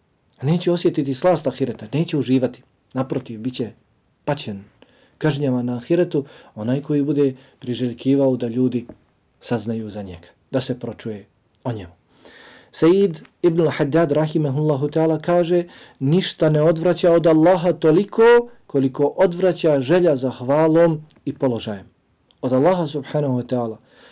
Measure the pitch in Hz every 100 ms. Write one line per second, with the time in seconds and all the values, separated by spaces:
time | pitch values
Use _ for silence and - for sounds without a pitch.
0 | _ _ _ _ 131 175 175 175 175 -
1 | 139 127 180 160 135 - 123 107 107 143
2 | 170 151 123 131 123 - _ _ _ 127
3 | 127 135 127 110 120 127 107 - _ _
4 | _ _ - 147 - 101 101 _ _ _
5 | _ _ 151 139 143 123 123 123 - 170
6 | 175 151 - - - 107 110 139 151 147
7 | 143 143 139 131 _ _ 123 113 123 117
8 | 131 139 135 123 120 117 127 120 120 -
9 | _ _ _ _ - 120 107 113 107 104
10 | 95 85 - _ _ 131 - 123 113 104
11 | 117 104 - _ _ _ 127 110 87 _
12 | _ _ - - - - _ - 160 196
13 | 196 - - _ 175 165 156 - 143 160
14 | 165 151 156 160 147 135 151 135 147 160
15 | 160 156 165 175 170 175 175 - - _
16 | 135 175 - - 156 151 156 160 175 170
17 | 175 170 165 156 165 185 180 - 160 165
18 | 202 - 233 240 240 - - 139 135 131
19 | 143 - 185 175 185 160 165 143 127 180
20 | 175 139 127 - 127 147 160 160 170 156
21 | - _ - - 135 113 113 98 98 _
22 | _ _ _ _ 131 131 160 180 156 151
23 | - 151 139 127 120 127 117 107 _ _
24 | -